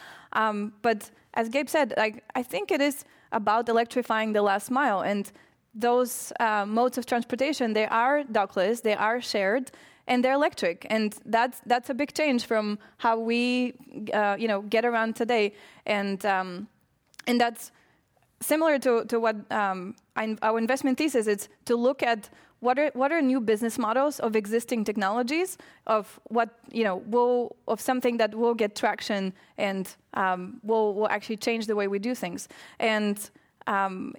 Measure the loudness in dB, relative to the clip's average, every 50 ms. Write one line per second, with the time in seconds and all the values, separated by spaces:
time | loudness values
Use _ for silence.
0 | -20 -20 -20 -20 -16 -6 -2 0 0 0 0 -2 -6 -8 -8 _ 0 0 0 0
1 | -4 -14 _ _ _ _ -4 -4 -4 0 0 -2 -2 0 2 0 2 2 2 0
2 | 0 0 -2 -6 _ -8 -6 -6 -6 -4 -4 -6 -2 0 0 2 2 2 0 -2
3 | -10 _ -20 -20 _ -4 -4 -2 0 2 2 2 2 2 2 2 2 2 0 -4
4 | -2 0 0 0 0 2 2 2 4 4 2 0 0 -2 0 2 2 2 2 0
5 | 0 0 -2 -2 -4 -6 -10 -20 -20 _ _ _ _ _ -10 -2 0 2 4 4
6 | 2 0 -2 -10 -10 -10 -4 0 0 2 2 0 0 0 2 2 2 2 0 -2
7 | -4 0 0 -2 0 -2 -2 -2 0 0 0 0 0 0 2 2 0 2 2 2
8 | 2 4 2 0 0 0 0 0 0 0 0 0 2 2 0 0 0 0 0 2
9 | 0 0 0 -2 -4 -4 -2 0 2 2 2 0 -2 -4 -14 -20 -20 -20 -20 _
10 | -4 -2 0 2 4 4 4 4 2 2 0 0 -2 -2 -2 -4 -6 -4 -2 0
11 | 0 -2 -4 -8 -10 0 2 2 2 2 -2 -8 -2 0 0 0 0 -4 -4 -4
12 | -4 -4 -2 0 0 2 2 0 0 0 0 0 0 -2 -4 -6 -10 -18 _ -2
13 | 0 0 0 0 0 0 0 0 2 2 0 0 0 -2 -4 -10 -20 -16 -14 -12
14 | -8 -2 0 2 2 2 0 0 0 0 0 -2 -2 0 0 2 2 2 2 0
15 | 0 -2 -2 -4 -2 0 2 2 2 0 -2 -8 -20 -20 -20 -12 -4 -2 -2 0
16 | 0 -2 -4 -2 0 0 0 0 -2 -4 -8 -10 -12 -14 _ _ _ _ _ _
17 | _ _ _ -10 -4 0 2 2 2 2 0 -6 -16 -18 _ _ _ _ _ _
18 | _ _ _ _ _ _ _ -10 -2 0 2 4 4 4 2 2 2 2 2 2
19 | 0 0 -2 0 2 0 0 -2 -6 -4 -2 0 0 0 -2 -4 -6 -10 -12 _
20 | _ _ -6 -4 -2 -2 -4 0 0 0 2 2 2 0 0 0 2 0 0 2
21 | 0 0 2 2 2 2 0 -2 -2 -14 -16 _ -2 -2 0 2 2 2 2 2
22 | 0 0 0 0 -4 -14 -20 -20 -20 _ _ -2 0 0 2 4 2 0 2 0
23 | 0 2 2 2 2 2 2 2 2 2 0 2 0 -2 -2 -2 -2 0 2 2
24 | 2 0 0 -2 -2 0 0 0 0 0 -2 -2 -2 0 -2 -2 -2 -2 -2 0
25 | 0 0 0 0 -2 0 0 -2 -2 -2 -6 -12 -18 -20 -20 _ -4 0 0 0
26 | 0 -4 -14 -20 -12 -2 0 0 0 0 -2 _ _ -8 -2 0 0 0 0 -2
27 | -4 0 2 2 4 4 4 2 0 -2 -6 _ -4 -4 -4 -2 0 -2 -2 2
28 | 2 0 2 2 0 0 2 0 2 2 2 2 0 -2 0 0 0 0 0 0
29 | -4 -4 -2 -2 -2 -4 -6 -8 -18 _ -6 -4 -2 -2 -2 -2 -6 -8 -10 _
30 | _ -8 -4 -2 0 0 0 -2 -4 -10 -12 -12 -2 0 2 2 2 2 2 0
31 | 0 0 0 -2 -2 -4 -6 -4 -2 -2 -2 -2 -2 -2 0 0 0 0 -2 -2
32 | -2 -4 -4 -4 -6 -8 -8 -10 -12 -14 -18 -20 -20 -18 -8 -2 0 0 2 2
33 | 0 0 -2 -4 -6 -16 _ -20 _ _ _ _ -6 -4 -2 0 0 -2 -4 -6
34 | -10 -10 -6